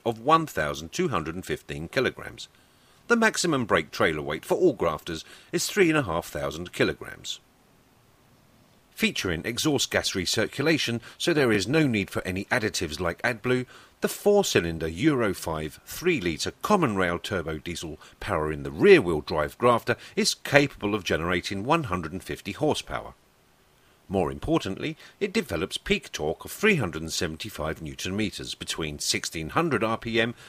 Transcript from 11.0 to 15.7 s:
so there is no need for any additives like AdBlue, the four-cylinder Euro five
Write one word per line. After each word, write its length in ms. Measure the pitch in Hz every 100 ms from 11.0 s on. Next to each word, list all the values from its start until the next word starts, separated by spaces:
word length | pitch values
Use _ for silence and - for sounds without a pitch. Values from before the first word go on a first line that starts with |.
| - -
so 160 | -
there 180 | 160 131
is 160 | 104 95
no 200 | 156 147
need 240 | 110 92
for 100 | -
any 220 | 92 92 98
additives 540 | 123 107 - 85 78
like 200 | 87 85
AdBlue, 420 | 117 117 123 127 127 - - _
the 60 | 208
four-cylinder 800 | - 202 202 190 113 85 82 80
Euro 460 | 85 147 139 107
five 460 | 90 - 78 78